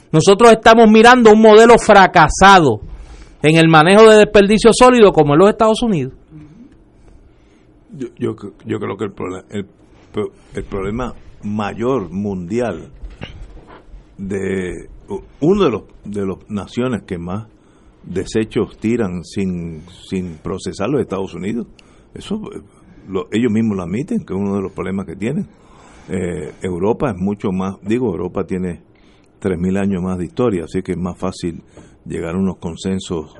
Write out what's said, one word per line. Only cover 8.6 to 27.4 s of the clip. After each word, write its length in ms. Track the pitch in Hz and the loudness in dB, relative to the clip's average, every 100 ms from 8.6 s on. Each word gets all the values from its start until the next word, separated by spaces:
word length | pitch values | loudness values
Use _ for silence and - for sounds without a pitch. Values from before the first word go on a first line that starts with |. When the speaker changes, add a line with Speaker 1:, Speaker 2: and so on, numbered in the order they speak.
Speaker 2:
yo 140 | 110 107 | -10 -10
creo 180 | 107 101 | -8 -10
que 80 | |
el 80 | 107 | -10
proble-, 320 | 98 92 92 - | -10 -12 -12 -12
el 160 | 104 98 _ _ _ _ | -12 -12 _ _ _ _
pro-, 200 | 107 101 _ _ | -10 -10 _ _
el 100 | - | -14
problema 500 | - 101 95 113 123 - - - | -12 -10 -8 -8 -10 -12 -20 -18
mayor 680 | 104 104 101 92 120 135 90 | -10 -8 -8 -6 -6 -4 -6
mundial 800 | 92 101 92 87 113 120 82 - - - - - - - - - - _ - _ - | -8 -8 -8 -8 -6 -6 -8 -14 -20 -20 -18 -20 -20 -20 -20 -20 -20 _ -20 _ -16
de 520 | 98 98 95 95 90 85 - - - | -10 -8 -6 -6 -8 -12 -16 -20 -16
u-, 120 | 98 - - | -16 -16 -6
uno 240 | 151 202 | -2 0
de 60 | 156 | 0
los, 120 | 101 - _ | -2 -10 _
de 220 | - 101 98 | -14 -8 -8
las 100 | 90 - | -8 -10
naciones 540 | 104 90 - 127 104 | -12 -10 -6 -6 -6
que 160 | - 87 | -10 -12
más 300 | 85 101 110 _ _ _ _ _ | -10 -12 -12 _ _ _ _ _
desechos 760 | - 90 - 113 113 120 92 - | -12 -10 -6 -6 -6 -6 -8 -6
tiran 440 | 110 120 101 90 | -6 -4 -4 -8
sin, 580 | 78 101 95 87 85 78 85 - - | -12 -8 -8 -8 -10 -16 -20 -20 -12
sin 280 | 95 90 78 | -10 -10 -12
procesar, 460 | 87 87 95 85 101 | -12 -12 -12 -10 -6
los 120 | 143 | -6
Estados 340 | 95 98 95 | -6 -8 -10
Unidos. 320 | 82 95 113 104 _ _ _ _ | -10 -10 -10 -12 _ _ _ _
Eso, 220 | - - 214 202 | -20 -12 -12 -12
eh, 60 | - - _ _ _ - | -18 -20 _ _ _ -12
lo, 180 | 92 - | -10 -6
ellos 220 | 104 120 | -4 -2
mismos 240 | 107 113 98 | -2 -4 -4
lo 60 | |
admiten, 400 | 85 104 - 226 | -6 -8 -6 -8
que 100 | 170 | -8
es 60 | 95 | -8
uno 160 | 101 98 | -6 -6
de 60 | |
los 100 | 95 | -8
problemas 340 | - - 95 85 | -10 -8 -8 -10
que 100 | 85 | -10
tienen. 300 | 110 160 - _ _ _ _ _ - | -8 -8 -10 _ _ _ _ _ -12
Eh, 440 | 95 90 85 78 - | -8 -8 -8 -12 -12
Europa 480 | 95 87 98 120 143 | -10 -4 -4 -2 -4
es 60 | 92 | -6
mucho 300 | 95 104 | -6 -6